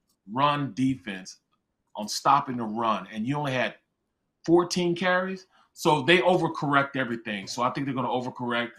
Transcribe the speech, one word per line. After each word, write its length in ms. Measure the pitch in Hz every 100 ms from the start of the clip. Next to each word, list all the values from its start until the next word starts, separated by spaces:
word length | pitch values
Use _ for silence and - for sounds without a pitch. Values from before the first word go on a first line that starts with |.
| _ _ -
run 420 | 113 147 143 135 101
defense 640 | 131 131 110 95 95 - _ _ _ _ _ -
on 120 | 107
stopping 500 | - 151 139 139 123
the 60 |
run, 440 | 110 110 113 101 95
and 140 | 107 113
you 80 | 147
only 180 | 147
had 220 | 127 110 - _ _ _ _ _ _ -
fourteen 500 | 170 175 - 175 170
carries. 520 | 185 180 185 190 - _ _
So 280 | - 170 151
they 180 | 127 180
overcorrect 760 | 180 175 160 - 147 139 135 135
everything. 520 | 120 117 113 104 95
So 140 | -
I 60 | 123
think 140 | 123 139
they're 100 | 127
gonna 120 | 123
overcorrect. 640 | 123 120 - 120 120 117